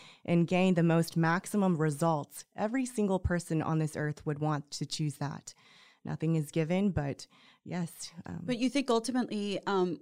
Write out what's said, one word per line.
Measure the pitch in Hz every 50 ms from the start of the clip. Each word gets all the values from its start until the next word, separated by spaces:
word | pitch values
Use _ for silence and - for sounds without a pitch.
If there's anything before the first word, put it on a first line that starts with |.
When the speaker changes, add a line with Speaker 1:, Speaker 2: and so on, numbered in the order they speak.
| - - - _ -
Speaker 1:
and | - 175 170 170
gain | 156 180 180 185 190 180
the | 170 165
most | 170 160 165 165 - -
maximum | 165 165 160 165 190 - - - 208 190 185 175
results, | 147 156 156 143 139 170 165 160 147 139 - - - - _ -
every | - 202 220 233 269 254
single | 247 - 214 208 190 190 185
person | 185 - 175 175 - - 165 156
on | - - 160 156
this | 156 151 -
earth | - 151 151 151 - -
would | 156 151 147
want | 151 151 151 147 147 -
to | - - 151
choose | - - - 156 147 135
that. | - 143 139 - - - - - _ - - - - - - _ _ -
Nothing | - 160 - 156 165 165
is | 160 147 143
given, | - 165 160 151 180 190 202 202
but | 156 156 143 139 - - - - _ - - - _ _ -
yes. | - 165 180 170 - - - - - - 170 -
Um, | - 175 - -
Speaker 2:
But | - 247
you | 214 254 247
think | 233 285 269 -
ultimately, | 226 226 226 - 240 254 233 - 220 208 202 202 190 - -
um, | - 202 190 180 180 - -